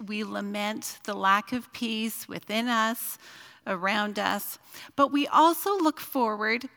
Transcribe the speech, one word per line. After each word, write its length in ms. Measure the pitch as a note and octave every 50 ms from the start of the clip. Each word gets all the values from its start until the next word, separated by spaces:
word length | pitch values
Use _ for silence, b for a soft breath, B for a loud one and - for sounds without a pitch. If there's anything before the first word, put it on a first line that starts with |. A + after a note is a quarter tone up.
| A3 G3
we 160 | G#3+ G#3+ G#3+
lament 720 | G3+ G3+ G3+ G3+ G3+ G3+ G#3 G#3 G#3 G#3+ - - - - - -
the 100 | - G3+
lack 380 | G3 F#3+ F#3+ G3 G#3 G#3 -
of 200 | B3+ B3 A3+ -
peace 560 | - - A#3+ A3+ A3+ A3 A3 A3 - - - -
within 400 | - F3 - - G#3 A3 A#3 B3
us, 480 | A#3+ A3 A3 A3+ A#3 - - - - B B B B B B B B B B
around 520 | - G3 F3 F3+ F#3+ G#3+ G#3 G#3 G#3 G3+ G#3
us, 400 | G3 F#3+ G3 G3+ - - - B B B B B B B B
but 160 | - C#4 C#4
we 160 | C#4 C#4+ C#4+
also 520 | - - C#4+ D#4 E4+ E4 - - G4 G4+ G4
look 200 | E4 D#4 D4 -
forward 680 | - - - C4+ A#3+ A3 G#3+ G#3 G#3+ G#3+ A3+ B3 C4 C4 -